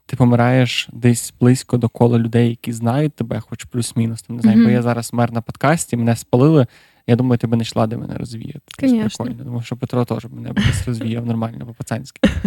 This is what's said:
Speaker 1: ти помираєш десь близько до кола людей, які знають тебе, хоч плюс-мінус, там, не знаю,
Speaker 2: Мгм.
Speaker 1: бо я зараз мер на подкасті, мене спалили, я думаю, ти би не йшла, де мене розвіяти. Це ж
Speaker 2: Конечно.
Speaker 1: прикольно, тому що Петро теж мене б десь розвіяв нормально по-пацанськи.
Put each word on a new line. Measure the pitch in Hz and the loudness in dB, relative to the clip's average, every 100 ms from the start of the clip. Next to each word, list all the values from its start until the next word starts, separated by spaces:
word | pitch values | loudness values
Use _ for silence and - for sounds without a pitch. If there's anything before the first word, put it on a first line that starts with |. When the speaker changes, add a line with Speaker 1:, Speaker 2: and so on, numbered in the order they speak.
| - | -10
Speaker 1:
ти | 123 | 0
помираєш | 123 120 120 127 120 - - | 4 4 4 4 2 -2 -8
десь | 117 120 120 - - | 0 2 2 -2 0
близько | 123 127 - 123 | 2 2 0 -2
до | 117 | -2
кола | - 120 117 | 2 2 4
людей, | 113 117 120 | 2 2 2
які | 117 - | 0 -8
знають | 113 117 131 151 | -4 -2 0 -2
тебе, | - 113 107 | -4 -6 -6
хоч | - - | -10 -16
плюс-мінус, | - 123 117 - 113 113 | -10 -6 -4 -2 -2 -4
там, | - 120 | -10 0
не | |
знаю, | 214 208 | 4 6
Speaker 2:
Мгм. | 123 | 6
Speaker 1:
бо | |
я | 123 | 4
зараз | 120 117 117 | 2 -2 -4
мер | 120 117 | -2 0
на | 117 | -2
подкасті, | - - 135 165 - 120 | -8 -2 0 2 0 -2
мене | 117 117 | 0 0
спалили, | - 123 143 156 120 _ _ _ - | 0 4 6 6 2 _ _ _ 0
я | 120 | 2
думаю, | 127 120 | 2 0
ти | 117 | 0
би | 117 | -2
не | |
йшла, | 113 - 113 | -2 -2 -2
де | 117 | -4
мене | - - | -10 -10
розвіяти. | 123 113 139 147 _ - | -10 -12 -14 -16 _ -4
Це | 269 | 0
ж | |
Speaker 2:
Конечно. | 233 214 - 247 | 2 0 -4 -8
Speaker 1:
прикольно, | 117 135 | -8 -8
тому | 120 | -8
що | 117 120 | -8 -8
Петро | 123 123 120 | -4 -2 -2
теж | 117 117 | -4 -8
мене | 127 120 | -14 -8
б | 160 | -2
десь | - - - | 0 0 -4
розвіяв | 113 113 117 117 | -4 -4 -4 -2
нормально | 113 113 120 131 | -2 -4 -8 -16
по-пацанськи. | 113 - 117 131 - - - | -12 -8 -8 -8 0 0 0